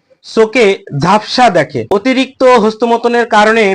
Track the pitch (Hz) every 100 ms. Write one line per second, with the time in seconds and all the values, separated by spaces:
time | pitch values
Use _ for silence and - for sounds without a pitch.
0 | _ _ - - 220 254 208 196 - 143
1 | 175 214 - - 247 170 143 123 110 202
2 | 262 254 262 - 254 247 214 214 233 233
3 | 240 240 233 214 220 226 202